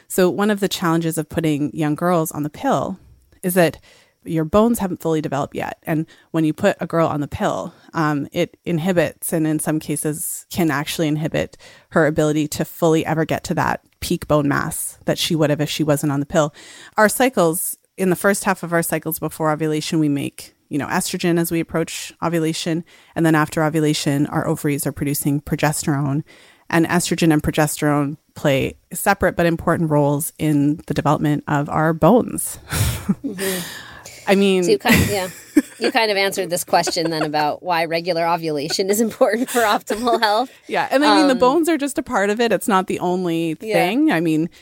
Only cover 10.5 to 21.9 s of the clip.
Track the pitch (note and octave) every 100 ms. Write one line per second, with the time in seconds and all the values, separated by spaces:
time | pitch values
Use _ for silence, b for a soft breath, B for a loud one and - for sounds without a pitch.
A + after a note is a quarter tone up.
10.5 | - E3 C#3 D3+ - D3+ D3+ D#3 - -
11.5 | - B B B F3 D3+ D#3+ D3+ D#3 D3
12.5 | - D#3 - E3+ D#3+ - D#3+ D#3 C#3 -
13.5 | D#3 C3+ - _ - - F3 - D3+ C#3+
14.5 | C#3 D#3 - - - - D3+ - D#3 D3
15.5 | D3 D3 - D3+ - D3+ C#3+ C#3+ E3+ D3
16.5 | B B B B - G#3+ - B3 G#3+ E3
17.5 | D#3+ - - _ - F#3+ E3+ G3 G3 G3+
18.5 | F#3 E3+ E3+ E3 D#3+ D#3+ - D#3 - D#3
19.5 | D3+ D#3 D3+ - E3 D3+ C#3 B2+ - -
20.5 | _ - C#3+ - E3+ - F3+ F3 E3+ E3
21.5 | E3 D#3 E3 E3